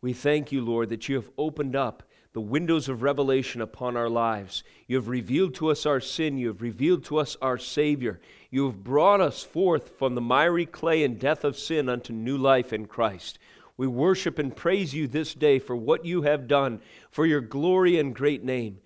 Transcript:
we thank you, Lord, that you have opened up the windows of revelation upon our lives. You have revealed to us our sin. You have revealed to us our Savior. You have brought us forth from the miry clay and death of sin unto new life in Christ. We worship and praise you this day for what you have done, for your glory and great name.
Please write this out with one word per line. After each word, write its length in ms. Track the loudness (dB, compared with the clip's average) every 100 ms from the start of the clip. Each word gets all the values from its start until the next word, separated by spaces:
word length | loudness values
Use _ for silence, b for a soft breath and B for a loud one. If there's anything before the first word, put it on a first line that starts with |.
we 120 | -6
thank 380 | -2 0 0 0
you, 100 | -2
Lord, 280 | 0 0 0
that 200 | -4 -4
you 60 |
have 160 | -4 -4 -6
opened 380 | -4 -4 -4 -2
up 260 | -2 -6 b b b
the 80 | -10
windows 480 | -2 0 2 0 0
of 140 | -2
revelation 580 | 0 2 2 2 0 -6
upon 360 | -8 -6 -4 -2
our 140 | 0
lives. 540 | 0 0 -2 -6 -12 b b -4
You 80 | -2
have 100 | -2
revealed 480 | -4 0 0 0
to 160 | 0 -2
us 160 | 0 0
our 140 | 0
sin. 360 | -2 -4 -2 -2
You 120 | -4
have 140 | -4
revealed 420 | -6 0 2 0
to 140 | 0 -2
us 180 | -2 -4
our 180 | -4 -4
Savior. 640 | -4 0 0 0 -2 -6 B B B
You 160 | -2 -2
have 160 | -4
brought 380 | -2 4 6 6
us 240 | 2 -2
forth 520 | -8 0 2 0 -2 -4
from 160 | -2 -2
the 40 |
miry 460 | 2 4 4 2 -2
clay 380 | -4 0 2
and 120 | 0 0
death 280 | -2 0
of 120 | -2 -4
sin 320 | -2 -2 0
unto 240 | -4 -6
new 240 | -6 -4 2
life 360 | 4 4 2
in 140 | -6 -6
Christ. 520 | -2 -2 -2 -14 -18 b b b -6
We 100 | -4
worship 520 | 2 2 2 -2 -4
and 160 | -6
praise 380 | -4 0 0 0
you 160 | -4 -2
this 240 | -4 -6
day 260 | 2 4 4
for 160 | 2
what 300 | -2 0 0
you 160 | 0 0
have 260 | 2 0 2
done, 360 | 2 2 -4 B B B
for 140 | 0
your 160 | 2 2
glory 580 | 0 -2 2 4 4 4
and 160 | 2
great 300 | 0 0 0
name. 360 | -2 -2 -4 -8